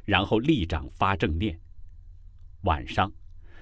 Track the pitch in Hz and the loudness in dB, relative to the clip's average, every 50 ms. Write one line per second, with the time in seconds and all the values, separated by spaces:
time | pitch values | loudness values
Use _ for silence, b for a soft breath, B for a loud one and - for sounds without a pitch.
0 | b - - 180 - - 117 107 123 156 160 117 104 90 - 69 64 64 - - | b 2 4 4 4 4 4 4 6 4 4 4 2 0 -2 -4 -4 -8 -2 2
1 | 101 95 98 - - 95 78 82 104 - 80 - - - - - - - - - | 2 2 4 2 2 0 2 0 0 -2 -2 -6 -12 -18 -16 -16 -14 -14 -16 -16
2 | - - - - - - - - - - - - - 90 78 76 - - - 104 | -16 -18 -18 -16 -18 -18 -18 -18 -18 -18 -16 -2 2 2 2 2 0 -2 2 2
3 | 95 98 - - - - - b b b b b | 2 2 0 -10 -16 -16 -16 b b b b b